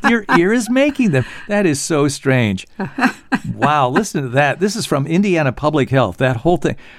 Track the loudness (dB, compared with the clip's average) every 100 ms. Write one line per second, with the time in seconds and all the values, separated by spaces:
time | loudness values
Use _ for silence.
0 | 0 0 2 2 4 2 0 0 0 2
1 | 2 2 -2 -8 -4 0 0 0 -2 0
2 | 0 0 0 2 2 -2 -6 -10 -10 -2
3 | -2 -4 -6 -6 -4 -2 0 2 2 0
4 | -2 -4 -2 0 0 0 -2 -2 -2 -2
5 | 0 0 2 2 0 -2 0 0 2 2
6 | 0 0 -2 0 0 0 0 -4 -10